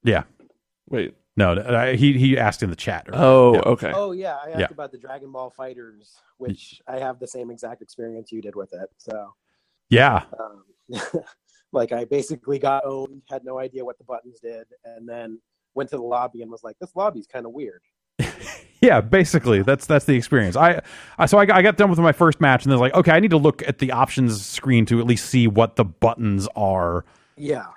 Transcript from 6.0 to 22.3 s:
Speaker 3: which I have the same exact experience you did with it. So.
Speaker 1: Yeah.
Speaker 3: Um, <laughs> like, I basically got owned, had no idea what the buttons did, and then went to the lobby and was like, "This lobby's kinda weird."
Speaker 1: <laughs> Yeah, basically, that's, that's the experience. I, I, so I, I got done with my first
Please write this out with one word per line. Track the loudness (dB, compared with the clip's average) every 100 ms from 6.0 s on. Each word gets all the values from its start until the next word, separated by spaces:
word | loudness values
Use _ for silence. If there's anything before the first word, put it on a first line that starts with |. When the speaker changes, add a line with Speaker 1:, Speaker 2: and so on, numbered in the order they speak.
| _ _ _ _
Speaker 3:
which | -12 -12 -14 -20 -14
I | -10
have | -10 -10
the | -14
same | -14 -14
exact | -14 -16 -18
experience | -20 -16 -14 -14 -14
you | -14
did | -14 -14
with | -16
it. | -16 -18 _
So. | -16 -14 -16 _ _ _ _ _ _
Speaker 1:
Yeah. | 2 4 2 -4 -16
Speaker 3:
Um, | -18 -18 _ _ _
<laughs> | -14 -10 -10 -12 _ _ _ _
like, | -4 -4
I | -6 -4
basically | -4 -4 -12 -8 -4
got | -2 -2 -4
owned, | -10 -12 -16 _
had | -14
no | -12 -12
idea | -12 -12
what | -14 -14
the |
buttons | _ -16 -16 _
did, | -16 -16 -20 _
and | -20 -20 -16
then | -16 -14 -18 _ _ _
went | -10 -10
to | -10
the |
lobby | -6 -4 -6 -10
and | -18
was | -18
like, | -20 -18
"This | -14 -6
lobby's | -4 -6 -14
kinda | -14 -14
weird." | -14 -14 -16 _ _ _ -8
Speaker 1:
<laughs> | -8 -8 -18 -20 _ _
Yeah, | 4 4
basically, | 4 2 4 0 2 2
that's, | 2 0 2
that's | 0
the | 2
experience. | 0 2 0 0 2
I, | 2 2 -6 -20 -20 -2
I, |
so | 4 6
I, | 6
I | 6
got | 4 4
done | 2
with | 4
my | 2
first | 4 2